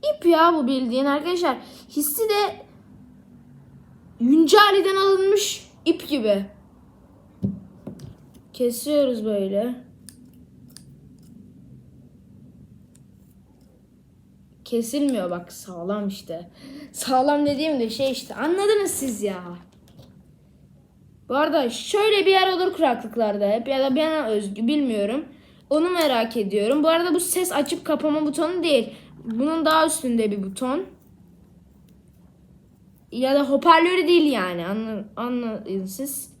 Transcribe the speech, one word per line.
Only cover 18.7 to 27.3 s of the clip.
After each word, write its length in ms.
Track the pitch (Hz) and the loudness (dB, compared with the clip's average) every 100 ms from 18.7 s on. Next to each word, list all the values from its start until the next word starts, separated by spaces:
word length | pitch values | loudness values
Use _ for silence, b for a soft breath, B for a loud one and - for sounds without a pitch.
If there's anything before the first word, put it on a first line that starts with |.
| 427 392 | 2 0
siz 320 | - 269 208 | -4 -6 -4
ya. 200 | 202 185 175 175 - - - - - - - _ _ - - - _ _ - _ - | -6 -6 -12 -16 -18 -20 -20 -20 -20 -20 -20 _ _ -20 -20 -20 _ _ -20 _ -4
Bu 60 | 262 | 0
arada 340 | 311 302 247 | 2 2 0
şöyle 560 | 233 - 403 427 415 359 | -4 -4 0 2 4 4
bir 60 | |
yer 220 | 381 381 | 4 2
olur 200 | 370 370 | 0 -2
kuraklıklarda 760 | 359 311 240 226 233 214 202 202 | 0 0 0 -6 -2 -2 0 0
hep 180 | 208 - | 0 -2
ya 120 | 269 | -2
da 160 | 269 262 | 0 0
bana 320 | 311 311 233 | 0 -2 -2
özgü 400 | 214 196 202 233 | -2 -4 -4 0
bilmiyorum. 580 | 302 269 220 202 262 330 B B B B | 0 0 -2 -2 -4 -8 B B B B
Onu 200 | 302 349 | 0 2
merak 480 | 359 302 240 233 233 | 0 2 0 0 -2
ediyorum. 460 | 196 202 208 285 | -2 0 0 2
Bu 40 | 311 | 2
arada 260 | 330 349 | 2 2
bu 60 | 349 | 0
ses 320 | 349 | -2